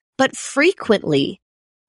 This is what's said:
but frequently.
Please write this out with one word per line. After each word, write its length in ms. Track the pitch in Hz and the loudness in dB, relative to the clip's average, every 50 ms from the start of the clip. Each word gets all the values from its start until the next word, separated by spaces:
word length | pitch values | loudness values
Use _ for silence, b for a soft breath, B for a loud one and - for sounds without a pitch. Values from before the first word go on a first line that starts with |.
| b _ _ | b _ _
but 180 | - 262 262 - | -2 -2 0 -2
frequently. 1040 | - - - - 277 294 349 403 - - - 214 196 - - 151 139 139 - 190 - _ _ _ _ _ _ _ _ _ | -6 -14 -6 0 2 2 2 2 0 0 0 0 0 0 0 0 0 0 -2 -6 -10 _ _ _ _ _ _ _ _ _